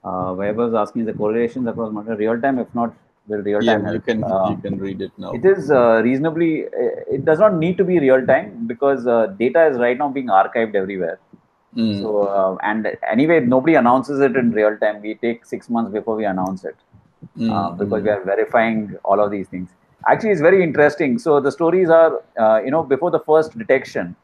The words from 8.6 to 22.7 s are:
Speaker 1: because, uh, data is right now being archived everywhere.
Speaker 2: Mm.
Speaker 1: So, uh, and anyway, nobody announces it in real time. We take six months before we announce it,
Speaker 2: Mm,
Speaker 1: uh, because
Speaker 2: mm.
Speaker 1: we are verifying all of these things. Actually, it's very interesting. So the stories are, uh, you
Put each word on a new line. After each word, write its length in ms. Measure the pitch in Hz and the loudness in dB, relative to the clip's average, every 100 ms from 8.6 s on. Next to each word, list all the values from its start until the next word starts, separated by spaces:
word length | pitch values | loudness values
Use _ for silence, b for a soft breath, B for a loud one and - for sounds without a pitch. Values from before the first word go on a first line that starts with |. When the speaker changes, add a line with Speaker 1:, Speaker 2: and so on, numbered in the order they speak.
| 117 | -10
Speaker 1:
because, 400 | 120 139 135 120 | -2 0 0 2
uh, 200 | 117 110 | 2 0
data 400 | 98 135 165 160 | 0 0 4 2
is 100 | 127 | 2
right 200 | 120 123 | -2 0
now 100 | 143 | -4
being 180 | 135 123 | -4 0
archived 480 | 95 98 120 113 104 | 2 2 0 -2 -2
everywhere. 440 | 95 98 85 85 _ - _ _ _ 117 | -4 -4 -6 -8 _ -20 _ _ _ -4
Speaker 2:
Mm. 260 | 113 101 | -2 -2
Speaker 1:
So, 200 | 107 104 | -2 -2
uh, 340 | 101 98 95 92 | 0 0 0 -2
and 240 | 104 110 107 - - | -4 -2 -4 -6 -2
anyway, 340 | 110 151 170 | 0 4 2
nobody 340 | 120 131 143 156 | 4 2 4 4
announces 440 | 120 131 135 139 | 4 2 0 0
it 140 | 139 127 | 2 2
in 160 | 120 | 0
real 260 | 104 107 107 | 2 0 2
time. 240 | 107 107 | -2 -2
We 140 | 107 110 | -10 -6
take 300 | 117 117 _ | -6 -6 _
six 240 | 110 - | -12 -4
months 220 | 117 110 | -4 -2
before 240 | 104 101 110 | -6 -4 -4
we 100 | 104 | -2
announce 380 | 95 110 92 78 | -2 -4 -6 -10
it, 100 | - _ _ _ _ - - | -16 _ _ _ _ -20 -6
Speaker 2:
Mm, 140 | 113 | -4
Speaker 1:
uh, 180 | 101 85 | -2 -4
because 300 | 87 101 110 | -4 -4 -2
Speaker 2:
mm. 40 | 104 | -2
Speaker 1:
we 40 | |
are 140 | 101 | -2
verifying 720 | 92 101 107 123 113 110 104 - | -2 -2 0 0 0 -2 -6 -8
all 160 | - 98 | -2 0
of 100 | 104 | 0
these 160 | 101 95 | -2 -8
things. 200 | 92 90 _ _ _ - | -12 -12 _ _ _ -2
Actually, 240 | 139 220 | 0 0
it's 100 | 185 | 2
very 220 | 160 190 | 4 4
interesting. 560 | 170 143 147 143 147 117 | 2 2 2 2 -2 0
So 200 | 165 143 | 2 2
the 100 | 135 | 2
stories 380 | 135 165 185 175 | 0 0 2 4
are, 340 | 165 165 120 - - | 6 6 2 -8 0
uh, 220 | 110 110 | 4 4
you 80 | 131 | 2